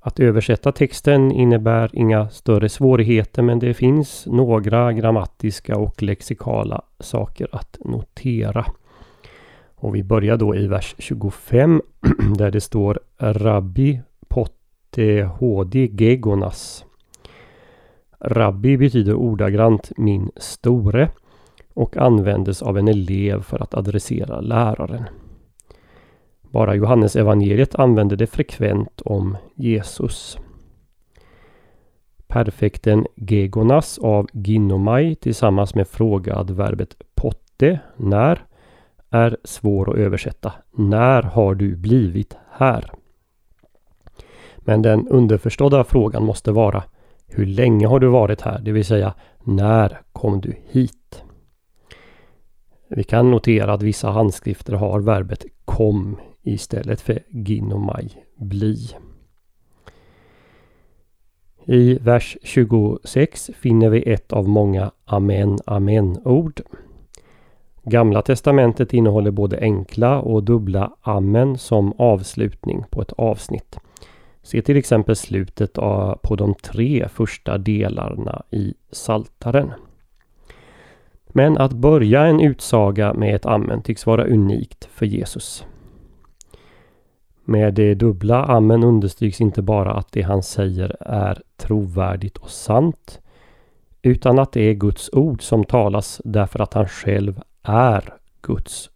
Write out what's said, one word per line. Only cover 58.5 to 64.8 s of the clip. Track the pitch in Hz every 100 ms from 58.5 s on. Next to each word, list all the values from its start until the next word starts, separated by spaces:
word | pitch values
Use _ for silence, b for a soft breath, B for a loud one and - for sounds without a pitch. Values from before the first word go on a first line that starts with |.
| 98 107 110 117 - - - _ _ _ _ _ b b b b b b b b b b b b b b _ _ _ _ _
I | - 123 123
vers | 127 117 120 - -
tjugosex | - - 117 113 104 - - 131 151 - -
finner | - 127 113 113
vi | 110
ett | 120 107 -
av | - 98
många | 104 104 95